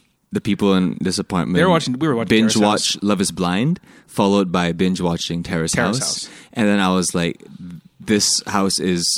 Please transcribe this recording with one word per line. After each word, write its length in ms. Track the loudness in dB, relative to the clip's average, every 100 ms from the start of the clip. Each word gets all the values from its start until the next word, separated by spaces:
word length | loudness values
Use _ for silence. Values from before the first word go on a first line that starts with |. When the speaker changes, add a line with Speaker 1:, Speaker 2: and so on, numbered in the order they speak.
| _ _ _
Speaker 1:
the 100 | -4
people 320 | -2 0 2
in 240 | 2 2 -2
this 180 | -4 -4
apartment 380 | -2 -2 0 2
Speaker 2:
They 80 |
were 60 | 4
watching, 280 | 2 0 -2
we 100 | -2
were 60 | 0
watching 120 | 2 4
Speaker 1:
binge 120 | 4
Speaker 2:
Terrace 80 | 4
Speaker 1:
watch 320 | 4 2 -2
Speaker 2:
House. 80 | -2
Speaker 1:
Love 180 | 0 0
Is 100 | 0
Blind, 480 | -2 -2 0 0 -2 -6 -20 -8
followed 460 | 0 2 2 2
by 200 | 0 0
binge 280 | 0 0 0
watching 420 | -2 -2 -4 -6
Terrace 300 | -4 -4 -2
Speaker 2:
Terrace 260 | 0 0 -2
Speaker 1:
House. 260 | -4 -8 -10
Speaker 2:
House. 40 | -16 -10
Speaker 1:
And 120 | -2 0
then 100 | 2
I 80 | 2
was 200 | 2 0
like, 280 | -2 -2 -4 -12 -18 -16 -16 -20 -10
This 420 | 0 0 2 -2 -2
house 340 | -2 0 0
is 240 | -2 0 -2